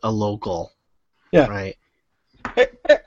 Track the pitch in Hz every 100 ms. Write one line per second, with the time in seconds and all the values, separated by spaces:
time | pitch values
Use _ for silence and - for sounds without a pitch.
0 | 110 107 104 101 104 85 - _ _ _
1 | _ _ _ 175 123 196 190 - _ _
2 | _ _ _ _ - - 262 - - 294